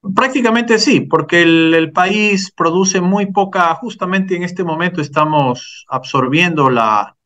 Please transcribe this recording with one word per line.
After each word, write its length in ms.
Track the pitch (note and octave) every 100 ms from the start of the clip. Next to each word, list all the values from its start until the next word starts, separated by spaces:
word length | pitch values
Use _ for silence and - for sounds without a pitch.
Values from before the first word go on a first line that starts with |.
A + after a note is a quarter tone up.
| G3+
Prácticamente 640 | F#3+ C4 C4+ A#3 A3+ A3+ A3
sí, 220 | B3 F3+
porque 400 | - D#3+ D#3 F3
el, 320 | E3 E3 D#3+
el 200 | E3 D#3+
país 600 | E3 F#3 G#3+ G#3 G3 F#3+
produce 460 | - E3 F3 F#3+ F#3+
muy 320 | F3 G3+ G3
poca, 400 | F#3 G3 F#3+ E3+ E3
justamente 600 | A#3+ - F#3 F#3+ F#3+ F3+
en 60 |
este 220 | F3 F3+
momento 360 | E3+ D#3+ F3 F3
estamos 880 | C#3+ D#3+ D3+ D3+ C3 B2 - - -
absorbiendo 800 | C3 C3 C3+ B2+ D3+ F3 D#3 C3
la, 480 | B2 A2+ G#2 G2 _